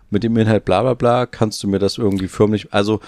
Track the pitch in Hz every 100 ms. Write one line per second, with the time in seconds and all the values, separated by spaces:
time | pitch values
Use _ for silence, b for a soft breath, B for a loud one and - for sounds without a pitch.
0 | _ 104 113 113 110 104 - 92 127 123
1 | 120 123 123 - 107 - 101 98 98 -
2 | 110 95 92 - 107 104 - 101 101 107